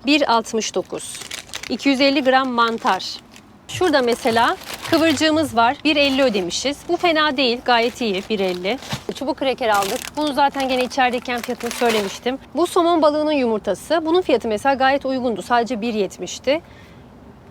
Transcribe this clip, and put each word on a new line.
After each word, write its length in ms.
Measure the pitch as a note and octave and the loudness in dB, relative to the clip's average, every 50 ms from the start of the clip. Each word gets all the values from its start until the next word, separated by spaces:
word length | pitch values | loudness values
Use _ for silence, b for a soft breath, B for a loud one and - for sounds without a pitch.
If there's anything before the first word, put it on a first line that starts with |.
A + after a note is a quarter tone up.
| - | 0
Bir 260 | C#4 D4 D4+ - - A#3 | 2 2 2 4 2 2
altmış 420 | A3+ A3 - - A3 G#3 - - | 2 0 0 -4 -4 -4 -2 -4
dokuz. 460 | F#3+ E3+ - - - - - - - - - - - - - - - - - | -4 -4 -4 -8 -12 -10 -12 -14 -14 -14 -14 -14 -14 -14 -14 -14 -12 -8 -8
İki 200 | B3+ - - C#4+ | -6 -2 0 0
yüz 120 | C#4 B3 | 2 4
elli 240 | C#4+ C#4 C#4 D4+ B3+ | 4 4 2 2 2
gram 240 | C4 B3+ C4 C4+ C4 | 4 4 4 2 0
mantar. 560 | B3 A#3 A#3 A3+ A3+ A3+ - A#3 F#3+ F#3 - - - - - - - - - - - - - - | 2 2 2 2 0 0 0 0 0 0 -2 -6 -12 -14 -16 -20 -20 -20 -20 -20 -20 -20 -18 -14
Şurada 340 | - - F4+ F#4 D4 C#4+ B3 | -4 -2 0 2 2 2 2
mesela 540 | A#3+ A#3 - - A#3+ A3+ A3+ A#3+ D4 F#4 - - - - - - - | 2 0 0 0 0 2 4 2 2 0 -2 -6 -12 -12 -12 -4 0
kıvırcığımız 680 | E4+ D#4 D#4+ E4 D4 B3+ D4+ D#4 D4+ D#4+ D#4 B3 A3 | 2 2 4 2 2 2 2 2 2 2 0 0 2
var. 200 | A#3 A3+ A#3+ C#4+ - - | 2 2 2 2 2 2
Bir 120 | D4 D#4 | 2 4
elli 260 | D4 C#4+ C#4 C4 C4 C#4 | 4 4 4 4 2 2
ödemişiz. 560 | B3+ G3 G#3 F3+ F3 - - - C4 C#4+ - - - | 2 2 0 -2 -2 -4 -4 -4 -4 -6 -6 -4 -4
Bu 80 | F4 | -2
fena 400 | E4+ - F4 D#4+ D#4 D4+ D4+ C#4 | 0 2 2 2 4 2 2 2
değil. 240 | C#4+ C4+ A#3+ A#3 B3 - | 2 0 0 0 0 0
Gayet 360 | - A#3+ A#3 A#3 B3 - - | 2 2 2 2 0 -2 -2
iyi. 220 | B3 A3 F#3 F#3 - - | -2 -2 -2 -2 -2 -2
Bir 100 | A3 F#3+ | -2 -2
elli. 380 | G3 F#3 F3+ F3+ F3+ G3 A#3 C4+ - - - - - - G3+ | 0 -2 -2 -2 -4 -4 -4 -4 -6 -8 -10 -8 -8 -8 -8
Çubuk 220 | - C#4 C4+ C#4+ | -6 -6 -6 -4
kraker 320 | - D4 C4+ A#3+ - B3+ A3 | -2 -2 -2 -2 0 0 2
aldık. 300 | G#3+ G3+ G3+ G3 A3 B3 - - - | 2 2 2 0 -2 -4 -6 -8 -6
Bunu 160 | D4 D4+ D4+ C4 | -4 -2 -2 2
zaten 360 | D4 C#4+ C#4 - C#4 C4+ B3+ | 2 2 2 2 0 -2 0
gene 160 | C4 B3+ B3+ | 0 0 -2
içerideyken 560 | A#3+ - C#4 B3+ B3 A#3 B3 - - B3 A#3+ | -2 0 0 0 2 0 -2 -4 -6 -6 -6
fiyatını 300 | A3+ - A#3+ - - A#3+ | -6 -6 -8 -6 -6 -8
söylemiştim. 680 | A3+ - B3 A#3 A3 G#3+ G3+ F#3+ - - - A#3+ C4 C4+ - - - | -4 0 0 2 2 2 0 -4 -6 -6 -6 -6 -6 -6 -8 -8 -4
Bu 120 | C4 E4+ | -2 -2
somon 360 | E4+ - F#4 E4 E4+ F4 E4 D#4 | 0 2 2 2 4 4 4 4
balığının 300 | D4+ D4 D4+ D4+ D4+ D#4 | 4 4 2 0 0 2
yumurtası. 680 | C#4+ B3+ A#3 A3 G#3 - G#3+ F3+ - - - D4+ E4+ D#4+ | 2 2 0 0 -2 -2 -4 -4 -4 -2 -2 -2 0 0
Bunun 160 | D#4+ E4 F#4 F#4 | 2 2 2 2
fiyatı 260 | - D4 A#3 - A#3 | 2 2 0 0 -2
mesela 260 | G#3+ G#3 - C#4 C#4 | -4 0 0 0 2
gayet 320 | A#3+ C4 C4 C#4 C#4 - | 2 2 2 2 2 0
uygundu. 360 | C4 C4+ B3+ A#3+ B3+ A3 F3 F#3 | -2 -4 -2 -2 -2 -4 -4 -2
Sadece 380 | - B3 A#3+ A#3 G#3 B3+ G#3 | 0 0 0 2 0 -2 -4
bir 140 | G#3+ A#3+ G#3+ | -4 -2 -2
yetmişti. 680 | G#3+ F#3 F3 - - F#3 F3 - - - C4 C#4+ D#4+ B B B B B B B B B B B - - - - - - - | -2 -2 -2 -4 -8 -10 -10 -10 -6 -2 -2 -2 -2 B B B B B B B B B B B -20 -20 -20 -20 -20 -20 -20